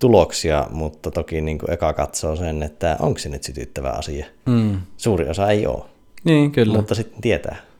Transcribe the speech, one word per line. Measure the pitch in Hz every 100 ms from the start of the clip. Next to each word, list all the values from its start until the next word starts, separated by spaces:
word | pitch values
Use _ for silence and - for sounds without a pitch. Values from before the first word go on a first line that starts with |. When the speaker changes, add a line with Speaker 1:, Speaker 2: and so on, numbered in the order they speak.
Speaker 1:
tuloksia, | 127 104 80 - 82 73 50
mutta | 76 78 - 80
toki | 82 80 80
niin | 78 78
kuin | -
eka | 82 80
katsoo | 76 71 - 82 78
sen, | 87 78
että | 76 - 85 78
onko | - -
se | 76
nyt | 69
sytyttävä | - 64 60 - 65
asia. | 62 76 71 - - -
Speaker 2:
Mm. | 120 107 95 90 -
Speaker 1:
Suuri | 120 92 71
osa | 87 101
ei | 104 -
oo. | 62 - _ _ -
Speaker 2:
Niin, | 170 151 147
kyllä. | 143 113 113
Speaker 1:
Mutta | 104
sitten | 104 110 -
tietää. | 113 87 - - -